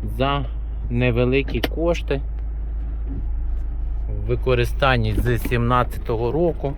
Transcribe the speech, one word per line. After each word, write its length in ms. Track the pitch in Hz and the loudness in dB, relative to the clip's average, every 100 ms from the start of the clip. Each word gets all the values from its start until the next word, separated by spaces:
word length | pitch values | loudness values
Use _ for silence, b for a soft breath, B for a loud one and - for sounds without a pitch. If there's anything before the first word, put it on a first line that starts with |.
за 420 | - - 135 143 135 - - - - | -6 0 2 2 -2 -4 -6 -4 -2
невеликі 720 | 120 123 117 123 135 135 120 | 2 2 4 4 2 2 -2
кошти. 600 | - 151 170 165 - 139 - - - - - - - - - - - - - - - - - - - | -2 0 0 0 0 -2 -2 -4 -6 -4 -4 -4 -4 -4 -4 -4 -2 -2 0 -2 -2 -2 -2 -2 -2
В 160 | 101 104 | -2 0
використанні 880 | 123 - 123 117 - 139 123 110 | 0 2 2 2 2 4 4 2
з 240 | 101 110 117 | 2 2 2
сімнадцятого 920 | - 120 120 123 120 - - 113 120 | 2 0 4 2 2 -2 -4 -2 0
року. 420 | 143 170 156 139 | 2 0 0 -4